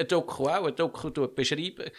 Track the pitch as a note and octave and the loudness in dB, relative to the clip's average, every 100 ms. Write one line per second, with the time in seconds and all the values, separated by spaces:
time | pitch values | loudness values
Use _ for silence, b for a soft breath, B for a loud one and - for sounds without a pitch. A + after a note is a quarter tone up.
0 | E3 F3 E3+ - C#3 F3+ E3 C3 D#3+ - | 2 2 0 0 2 2 0 0 0 -2
1 | - D3 B2+ - C3 D3+ F3+ - - | -4 0 0 0 0 0 -4 -6 -12